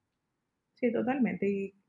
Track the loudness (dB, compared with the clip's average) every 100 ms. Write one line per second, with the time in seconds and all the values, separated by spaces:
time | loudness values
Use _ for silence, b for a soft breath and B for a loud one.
0 | _ _ _ _ _ _ _ _ -2 0
1 | 0 0 0 0 0 -2 -4 -10